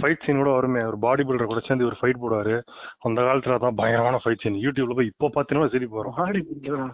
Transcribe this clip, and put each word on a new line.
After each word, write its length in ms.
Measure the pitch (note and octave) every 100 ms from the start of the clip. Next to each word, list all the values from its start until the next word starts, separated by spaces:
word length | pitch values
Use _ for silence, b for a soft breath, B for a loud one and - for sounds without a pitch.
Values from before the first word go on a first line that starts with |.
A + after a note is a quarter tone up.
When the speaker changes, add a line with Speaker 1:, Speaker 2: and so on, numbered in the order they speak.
Speaker 1:
ஃபைட் 240 | C#3+ D#3+ -
சீன் 120 | C#3
கூட 120 | C#3
வருமே, 320 | C3 C3 B2
ஒரு 180 | A2+ G#2+
பாடி 240 | A#2 C3+
பில்டர் 220 | C3+ B2+ A2+
கூட 140 | A2+
சேர்ந்து 260 | - C3 B2
ஒரு 100 | -
ஃபைட் 200 | A#2+ B2+
போடுவாரு. 400 | A#2+ A2 G#2 A#2 - B B -
அந்த 220 | B2 A#2
காலத்துல 340 | B2 C3+ B2+ B2
அதான் 200 | B2 G#2+
பயங்கரமான 440 | A2+ A#2 A#2 B2+ A#2
ஃபைட் 140 | A#2
சீன். 300 | A2+ G2+ B2+
YouTube-ல 260 | C#3 B2 B2
போய் 100 | A2+
இப்போ 260 | - D3 D3
பார்த்தீங்கன்னா 340 | C#3 C#3+ D3+
சிரிப்பு 260 | B2+ B2 A2
வரும். 180 | G#2 B2+
Speaker 2:
பாடி 240 | F3+ G3+
பில்டரா? 500 | D#3+ C#3+ C#3 C#3+ C3